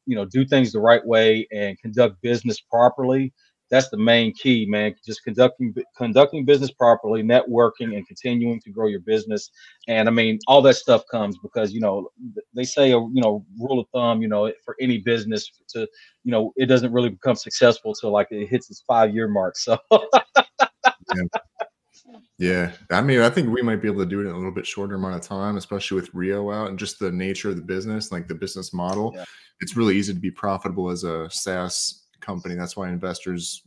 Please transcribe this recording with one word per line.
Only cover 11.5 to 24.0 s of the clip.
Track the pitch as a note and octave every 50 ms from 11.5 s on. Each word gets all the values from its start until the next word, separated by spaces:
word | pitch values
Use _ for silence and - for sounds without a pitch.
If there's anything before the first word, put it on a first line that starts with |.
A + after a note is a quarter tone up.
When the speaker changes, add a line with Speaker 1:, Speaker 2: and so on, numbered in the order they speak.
| - A#2+ G#2+ G2
Speaker 1:
you | G#2 A2+
know, | A2 G2+ F#2+ G2+ F#2 - - _ B2+ A#2 G#2
th-, | G#2 - _ -
they | B2 B2+
say, | - - D3+ C#3 C3
a, | B2
you | A#2 A#2 A2+ B2+ C3
know, | A#2 G#2+ G#2 G#2 F#2+ - G2 A#2
rule | A#2 C3+ C3+ B2
of | G#2+ - -
thumb, | B2 A#2+ A#2 A2+ A2 A2+
you |
know, | G#2+ G#2+ G#2 G#2+ A2 - - _
for | - - -
any | C3 B2+ A#2+
business | G#2+ F#2+ A#2 A#2 A2+ G#2 A2 A2 G#2 - - - _ _ -
to, | - A2+ A2 - _ - - _ _ _ _
you | A#2+
know, | A#2+ A2 A2 - -
it | C3 C3
doesn't | B2 C3 A#2+ B2 A#2+
really | A#2 B2 B2 A2+
become | F#2+ - - C3 A2+
successful | - - G#2+ - - B2+ A#2+ A2+ - - A2 G#2+
till, | - - G#2+
like, | G#2 G#2 G2+ -
it | A2 G#2 G#2
hits | G2+ B2+ B2 - -
its | G2+ - -
five-year | - A#2+ A2+ A2 G#2+ G#2 A2+ A2+
mark. | G#2 G#2 G2 F#2 F2+ -
So | - - A#2+ A2+ - -
<laughs> | _
Speaker 2:
Yeah. | A3 - - - - A#3+ - - _ C#4 - - _ - C4 - - _ - B3+ - - _ - - - F2+ E3+ - - - _ _ - - - _ _ _ _ _ _ _ _ - - _ _ _ -
Yeah. | F2+ F2+ F2+ F2+ F2 F2 - - - -
I | F2 G2
mean, | B2 C#3 C3 A#2+
I | A#2 -
think | - F#3 C#3+ A2+ A#2
we | B2+
might | A#2+ A2+ A2 G2+ A2
be |
able | G#2 G2
to | G2